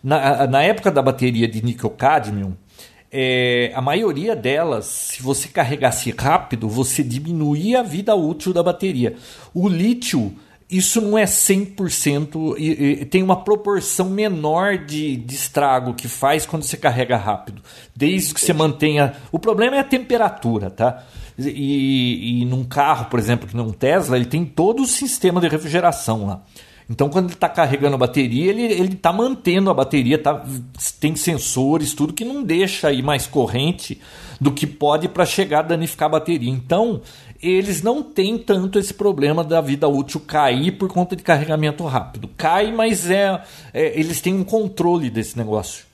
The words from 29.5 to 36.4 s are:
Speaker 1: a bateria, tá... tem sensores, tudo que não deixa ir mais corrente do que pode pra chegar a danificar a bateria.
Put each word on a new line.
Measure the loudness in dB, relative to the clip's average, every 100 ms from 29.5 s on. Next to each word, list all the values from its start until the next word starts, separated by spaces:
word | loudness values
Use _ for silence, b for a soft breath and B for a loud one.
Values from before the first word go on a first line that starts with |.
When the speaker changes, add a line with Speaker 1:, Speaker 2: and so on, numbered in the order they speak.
| 2 2
Speaker 1:
a |
bateria, | 2 2 2 2 2
tá... | 2 -2 -6 -10 -12 -10 -10 -2
tem | -2 0
sensores, | -2 -2 -2 0 2 2 0 -2
tudo | -2
que | -2
não | -6 -6
deixa | -2 0 0 0 0
ir | 0
mais | 0 -2 0
corrente | 0 0 0 -2 -2 -10 -14 B B B B
do | -2
que | 0 -6
pode | -2 0 2 0
pra | 0 0
chegar | 0 2 0
a |
danificar | 2 -2 -2 -2 0
a |
bateria. | 0 0 -2